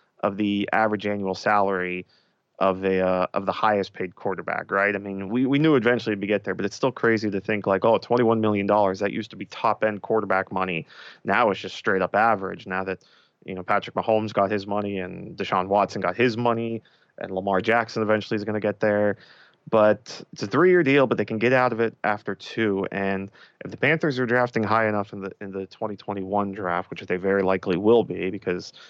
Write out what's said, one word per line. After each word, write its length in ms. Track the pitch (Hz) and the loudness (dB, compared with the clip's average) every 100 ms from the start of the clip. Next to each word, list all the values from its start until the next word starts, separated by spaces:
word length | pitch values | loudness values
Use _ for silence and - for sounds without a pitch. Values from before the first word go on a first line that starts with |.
| _ _ | _ _
of 160 | 104 101 | -4 -2
the 320 | 104 101 101 | -2 -2 -2
average 320 | 107 110 104 | 0 0 0
annual 300 | 104 104 95 | -4 -4 -4
salary 720 | 92 107 104 98 95 90 90 - _ _ _ _ - | -4 0 2 2 0 -4 -6 -10 _ _ _ _ -2
of 200 | 95 92 | 0 2
the, 240 | 95 95 | 0 2
uh, 220 | 92 92 90 | 2 2 0
of 120 | - 95 | -2 -4
the 60 | |
highest 400 | - 110 104 95 | 0 2 2 -2
paid 200 | - 92 | -6 -10
quarterback, 560 | - 101 87 87 - - | -8 -8 -6 -6 -8 -2
right? 240 | 98 101 | 2 2
I 40 | 101 | 0
mean, 300 | 101 98 98 | -4 -8 -4
we, 160 | 120 | -2
we 140 | 131 139 | 0 2
knew 160 | 160 | 4
eventually 400 | 139 110 123 110 | 4 4 2 0
we'd 140 | 104 101 | -2 0
get 160 | 104 | -2
there, 100 | 101 | -2
but 100 | 92 | -4
it's 120 | 98 - | -6 -2
still 160 | 135 | -4
crazy 360 | - 117 110 107 | 0 2 2 0
to 120 | 98 | -4
think, 260 | 101 107 98 | -2 -2 0
like, 180 | 98 | 2
oh, 140 | 117 107 | 4 2
twenty-one 420 | - 120 113 113 | 2 2 4 2
million 240 | 110 104 | 2 2
dollars, 360 | 98 107 101 95 | 2 4 4 0
that 120 | 101 | -4
used 180 | - 104 | -4 -8
to 60 | 98 | -12
be 100 | 104 | -14
top 360 | - 113 107 | -4 -2 0
end 200 | 110 104 | -2 -2
quarterback 500 | - 110 101 95 95 | -2 -2 0 -2 -2
money. 340 | 95 92 82 - - - - | -4 -2 -4 -8 -14 -20 -10
Now 260 | - 101 113 | 0 2 4
it's 100 | 95 | 2
just 140 | 95 | -4
straight 260 | - - 95 | -6 0 0
up 140 | 90 | 2
average. 520 | 98 117 101 95 92 104 | 4 4 2 -2 -10 -6
Now 180 | 92 | -6
that, 180 | 95 90 _ _ _ _ | -4 -6 _ _ _ _
you 100 | - | -10
know, 100 | 92 | -8
Patrick 320 | 92 104 - 101 | -2 -2 -2 -4
Mahomes 360 | 92 110 110 | 0 0 2
got 200 | 101 98 | 0 0
his 160 | 104 98 | 0 -2
money 320 | 104 104 98 | -4 -4 -4
and 360 | 90 90 92 95 | -6 -10 -12 -8
Deshaun 300 | 95 95 95 | -2 -2 2
Watson 340 | 101 98 104 | 2 2 0
got 160 | 90 - | -2 0
his 200 | 127 110 | 0 2
money 440 | 120 113 117 113 - _ _ - | 0 0 -2 -6 -10 _ _ -14
and 140 | 98 | -8
Lamar 280 | 95 98 95 | -4 0 0
Jackson 420 | 110 117 113 113 | 2 2 0 -2
eventually 340 | 107 107 - 110 | 0 0 0 -4
is 80 | |
gonna 160 | 104 107 | -2 -2
get 180 | 104 101 | -2 0
there. 400 | 107 104 104 98 - - - _ - | 0 2 2 -2 -10 -20 -20 _ 0
But 520 | 110 107 104 - - - | 4 6 4 -2 -18 -18
it's 100 | - | -10
a 40 | 104 | -2
three-year 360 | 131 185 180 | 2 6 6
deal, 240 | 139 139 127 | 4 4 4
but 100 | 107 | 2
they 80 | |
can 140 | 104 110 | -2 0
get 160 | 117 | 2
out 180 | 131 127 | 4 2
of 80 | 113 | 2
it 160 | 113 - | -2 -2
after 300 | - 104 - | -2 -2 -4
two. 520 | 98 - - 110 98 95 | -10 -8 -2 0 0 -2
And 380 | 98 98 98 98 - - - | -4 -2 -2 -6 -12 -20 -16
if 60 | 87 | -14
the 80 | - | -2
Panthers 400 | 135 160 160 127 | 0 2 0 -2
are 80 | 123 | 0
drafting 360 | 123 123 117 | 2 2 0
high 260 | 104 110 110 | 0 2 2
enough 240 | 104 101 | 0 -4
in 100 | 101 | -8
the, 100 | 95 - | -10 -10
in 100 | 98 | -10
the 160 | 95 95 | -8 -10
twenty 300 | - 110 101 | -8 -8 -8
twenty-one 560 | - 101 95 101 101 | -8 -6 -2 0 -2
draft, 380 | 98 92 87 - | -2 -2 -2 -4
which 100 | 90 | -10
they 160 | 95 90 | -6 -2
very 260 | 98 98 | 0 2
likely 360 | 95 95 - 87 | 2 0 0 2
will 260 | 107 117 | 4 4
be, 260 | 90 90 92 | 4 -2 -6
because, 420 | 98 - 90 - - | -4 -4 -4 -8 -18